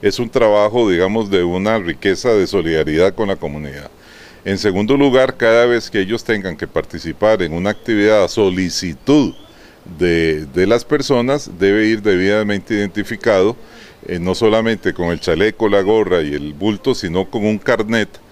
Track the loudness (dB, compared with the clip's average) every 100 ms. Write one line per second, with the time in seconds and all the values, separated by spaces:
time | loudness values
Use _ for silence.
0 | 0 -2 -2 2 4 4 2 2 2 2
1 | 2 0 0 0 0 0 0 -2 -4 -4
2 | -2 0 2 2 2 0 0 0 0 2
3 | 2 0 -4 -4 -6 -10 -12 -14 -18 -20
4 | -20 -20 -20 -12 -6 -2 0 0 0 2
5 | 4 4 2 2 2 4 4 0 -2 -4
6 | -2 -4 -4 -4 -4 -8 -6 -6 -6 -10
7 | -10 -2 0 2 0 -2 -4 -4 -2 2
8 | 4 4 2 2 0 2 -4 -4 -8 -8
9 | 2 2 2 -4 -20 -20 -20 -20 -20 -4
10 | 0 2 0 -2 -4 -2 2 2 2 -2
11 | 2 0 0 -2 -4 0 2 4 2 0
12 | 2 2 2 2 0 -4 -2 -2 -2 -4
13 | -8 -4 0 2 2 -2 -14 -20 -20 -20
14 | -10 -6 -4 0 2 2 0 -2 -4 -2
15 | -4 -2 -2 0 0 0 0 2 2 2
16 | 2 0 0 -4 -8 -4 -4 -2 -2 -2
17 | -2 -4 -2 -2 -2 -2 0 -2 0 0
18 | -2 -6 -20